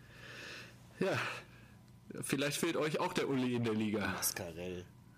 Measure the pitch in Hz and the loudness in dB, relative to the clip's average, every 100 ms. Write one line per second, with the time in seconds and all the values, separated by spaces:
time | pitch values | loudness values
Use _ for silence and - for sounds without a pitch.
0 | - - - - - - - - - - | -18 -16 -14 -12 -12 -12 -14 -16 -18 2
1 | 190 143 - - - - - - - - | 4 4 0 -4 -10 -16 -20 -20 -20 -18
2 | - - - 139 143 143 170 151 156 - | -12 -6 0 2 2 2 2 2 2 2
3 | 175 - 139 135 127 120 117 110 110 104 | 2 2 2 4 4 4 4 4 2 2
4 | 92 90 - - 90 80 90 90 90 - | 2 0 0 -2 -4 -4 -4 -6 -8 -16
5 | - | -20